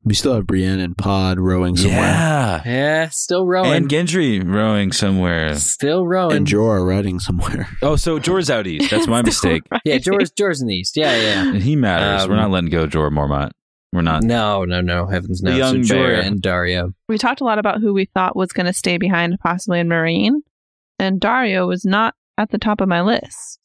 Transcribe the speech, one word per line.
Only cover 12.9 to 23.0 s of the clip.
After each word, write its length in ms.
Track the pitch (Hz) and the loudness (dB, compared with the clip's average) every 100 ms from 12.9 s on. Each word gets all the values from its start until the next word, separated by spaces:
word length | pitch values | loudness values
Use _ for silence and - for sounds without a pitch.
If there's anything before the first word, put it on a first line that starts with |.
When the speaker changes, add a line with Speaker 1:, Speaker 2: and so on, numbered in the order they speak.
Speaker 2:
Jorah 200 | 78 76 | 0 0
Mormont. 400 | 73 71 71 71 - _ _ _ | 0 0 -2 -4 -8 _ _ _
We're 100 | 90 | -2
not. 200 | 82 78 | 0 2
Speaker 3:
No, 420 | 113 117 107 101 | 0 0 0 0
no, 160 | 87 90 | -2 -2
no. 260 | 90 87 87 | 0 -2 -2
Heavens 340 | 92 87 90 | -4 -4 -4
no. 80 | 92 | 0
Speaker 2:
The 80 | - | 0
young 240 | 131 131 | 2 2
Speaker 3:
So 120 | 117 95 | 2 2
Jorah 100 | 87 | 2
Speaker 2:
bear. 140 | 87 | 0
Speaker 3:
and 200 | 92 101 | 0 -2
Daario. 540 | 95 90 87 90 87 - - | 0 0 0 -2 -4 -8 -4
Speaker 4:
We 100 | 214 | -2
talked 220 | 240 262 | 0 -2
a 40 | |
lot 140 | 254 214 | -2 0
about 220 | 208 208 | -2 0
who 120 | 214 | 0
we 140 | 196 196 | 0 0
thought 220 | 190 185 - | -2 -2 -2
was 160 | 185 | -4
gonna 200 | - 180 | -2 -2
stay 260 | 190 185 175 | -2 -2 0
behind, 380 | 185 170 170 185 | 0 0 0 -2
possibly 380 | 165 180 - 175 | -6 -6 -2 0
in 80 | 170 | 0
Meereen, 480 | 170 165 170 208 294 - _ _ _ _ - | 0 0 0 2 0 -4 _ _ _ _ -4
and 220 | 190 190 | -2 0
Daario 460 | 202 254 240 190 180 | 0 0 0 0 -2
was 180 | 180 | -2
not 300 | 185 202 226 - _ - | 0 0 0 -4 _ -6
at 120 | 220 | -4
the 80 | 214 | -2
top 220 | 220 214 | -2 0
of 80 | 196 | 0
my 140 | 175 | 2